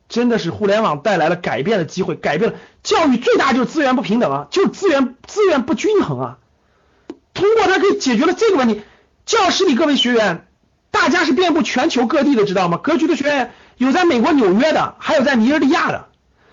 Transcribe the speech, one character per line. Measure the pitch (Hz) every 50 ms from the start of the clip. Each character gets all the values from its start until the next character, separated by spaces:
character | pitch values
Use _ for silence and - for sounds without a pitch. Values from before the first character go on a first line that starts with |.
| _ _
真 | - 226 247 240
的 | 233 220
是 | - 170
互 | - - 208
联 | 196 202 220
网 | 220 185 151 143
带 | - 220 202
来 | 170 151 160
了 | 180
改 | - - 170 127 113
变 | 139 185 226 196
的 | 165
机 | - - 175
会， | 190 185 156
改 | - - 170 143
变 | 156 220 220
了， | - - - - _ _
教 | _ - 403 427 330 285
育 | 247
最 | 233 - 494 480 320
大 | - 269 247
就 | 262
是 | 240
资 | - - 320
源 | 285 254 254
不 | 247
平 | 202 160 202 247
等 | 220 151
啊， | 135 139 143 -
就 | - 349 392
是 | -
资 | - - 381 392
源， | 294 269 269 269 - _ -
资 | - - 392 427
源 | 381 311 269 -
不 | - 320
均 | - - 392 427 381
衡 | 262 - 139 120
啊。 | 131 120 - _ _ _ _ _ _ _ _ _ _ _ _ _ _ _ - - _ _
通 | _ - 359 415 453
过 | 453 415
它 | - 381 359
可 | 302
以 | 403 - -
解 | - 269 240 202
决 | 294
了 | 359 -
这 | - 440 453
个 | 381 285
问 | 254 226
题。 | 208 208 - - _ _ _ _ _ _ _
教 | - 403 453 392 349
室 | - - 381
里 | 381 269
各 | 220 330
位 | 294 285
学 | 220 - 240
员， | 247 220 214 196 170 - - _ _ _ _ _ _ _ _ _
大 | - 415 359 302
家 | 262 349 339
是 | 285
遍 | 262 294 370 349 302
布 | 330
全 | 226 - - 254 262 330
球 | - 247 247
各 | 220 320 302
地 | 254 285 285
的， | 220 202
知 | 202
道 | 180 196 185 175
吗？ | 170
格 | 165 - 269 320 -
局 | 320
的 | 311 320
学 | - -
员 | 294 294 277 240 - - - - - _
有 | _ 247 262
在 | 277 359 370
美 | 349 285 240
国 | 220 311
纽 | 330 277 233 185 180
约 | 214 277 320
的， | 294 202 151 - - -
还 | - - 302
有 | 302
在 | 233 285 277
尼 | 233 214 254
日 | 294 311
利 | 294 262
亚 | 330 339 320 277
的， | 131 - - - _ _ _ _ _ _ _ _